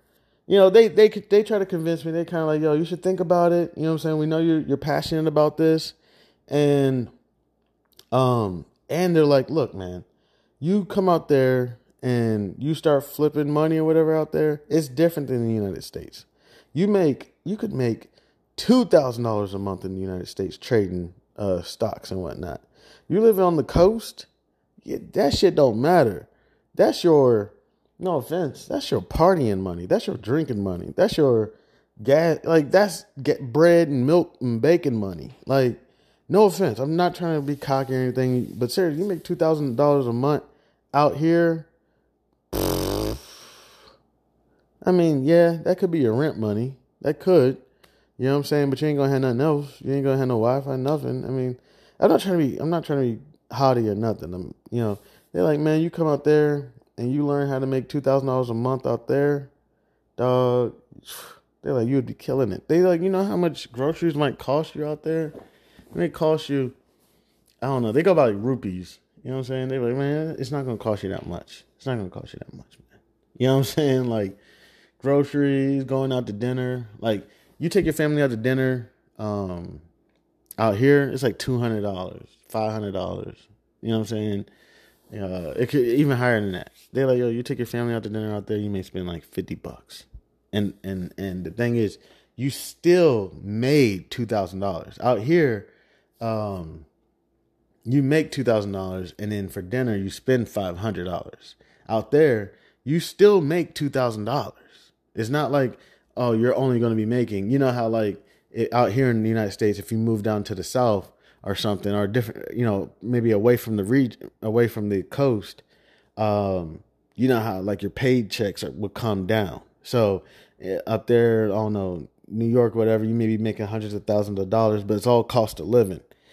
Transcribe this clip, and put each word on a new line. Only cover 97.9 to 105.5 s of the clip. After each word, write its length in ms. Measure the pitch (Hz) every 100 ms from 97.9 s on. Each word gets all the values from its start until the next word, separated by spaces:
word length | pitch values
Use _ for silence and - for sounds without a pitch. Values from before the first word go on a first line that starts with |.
| 139
make 280 | 131 156 151
two 120 | -
thousand 300 | 127 110 101
dollars, 420 | 98 95 92 90 -
and 140 | 104
then 180 | 104 98
for 120 | -
dinner, 320 | 90 127 123 104
you 160 | 95
spend 360 | - - 127 107
five 300 | - 95 87
hundred 280 | 110 90 90
dollars. 500 | 87 - - - - _ _ -
Out 220 | 110 107
there, 420 | 143 156 113 98 - _ _
you 160 | 123 165
still 420 | 165 - 202 202
make 320 | 143 175 160
two 160 | - 143
thousand 360 | 135 123 110 104
dollars. 300 | 139 104 - _ _ _ _ _
It's 160 | - 110
not 220 | 147 135